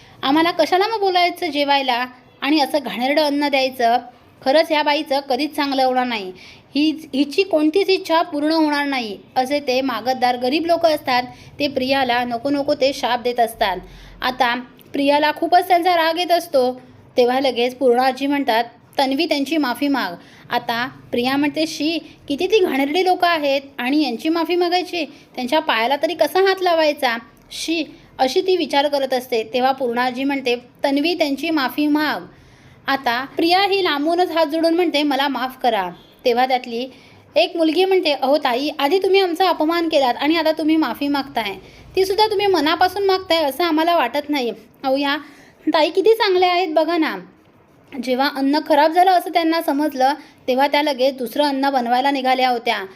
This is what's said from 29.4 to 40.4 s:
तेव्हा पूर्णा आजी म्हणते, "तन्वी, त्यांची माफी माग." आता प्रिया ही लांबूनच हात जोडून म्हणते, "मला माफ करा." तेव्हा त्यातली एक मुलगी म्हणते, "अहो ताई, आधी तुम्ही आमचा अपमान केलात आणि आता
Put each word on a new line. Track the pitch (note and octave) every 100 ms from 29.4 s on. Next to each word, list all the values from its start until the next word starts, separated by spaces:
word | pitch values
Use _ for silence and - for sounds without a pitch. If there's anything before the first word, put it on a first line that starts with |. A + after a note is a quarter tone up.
| A3
तेव्हा | B3 C4
पूर्णा | C4 B3 A#3
आजी | B3+ B3
म्हणते, | C#4 C#4 B3 A#3+ - _
"तन्वी, | C#4+ C#4 D#4+
त्यांची | F4+ D4 C4+ E4
माफी | D#4 B3 D4+ D4
माग." | D4 D4+ G3+ F3+ - - - - - -
आता | C#4 B3 A#3 C4 -
प्रिया | E4+ F#4
ही | G4 G4
लांबूनच | F4+ C#4+ D4+ F4 F4+
हात | E4 D#4
जोडून | D#4+ E4
म्हणते, | E4 E4+ C#4+
"मला | D4 C4+ C#4+
माफ | B3 B3+ -
करा." | B3 G#3+ F3+ F3 - -
तेव्हा | B3 A#3 B3+
त्यातली | B3 B3 A#3 C4 - - - - D4+
एक | E4+ E4+
मुलगी | D#4+ D#4
म्हणते, | F#4+ F#4+ D#4+
"अहो | C4+ C4 D4+
ताई, | C#4 A#3+ D4 -
आधी | C#4+ F#4+
तुम्ही | F#4+ G4
आमचा | F4+ D#4+ F#4
अपमान | E4 D#4 E4+ E4
केलात | D#4 B3+ A#3+
आणि | C#4+
आता | E4